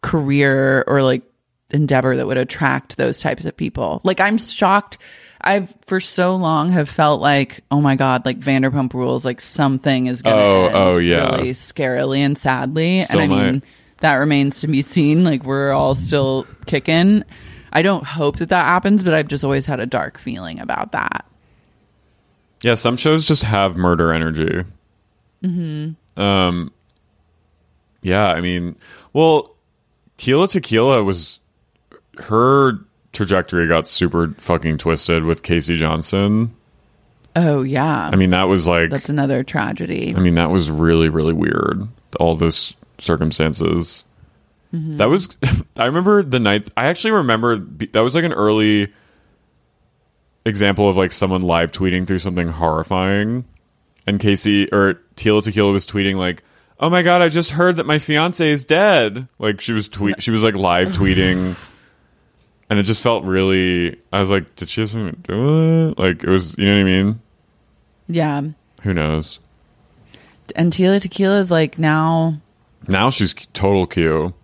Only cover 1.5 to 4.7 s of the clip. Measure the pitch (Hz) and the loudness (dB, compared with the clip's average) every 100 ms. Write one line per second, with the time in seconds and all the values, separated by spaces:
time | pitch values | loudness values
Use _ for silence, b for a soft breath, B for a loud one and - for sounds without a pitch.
1.5 | _ _ 147 147 135 131 131 127 127 127 | _ _ -2 0 0 0 -2 -2 -4 -4
2.5 | - 143 131 - - 127 123 - - 160 | -4 -2 -2 -6 -4 -4 -2 -6 -6 -8
3.5 | - - - 82 76 - 185 196 214 - | -8 -8 -6 -6 -2 -2 0 0 0 -4
4.5 | - 190 | -2 2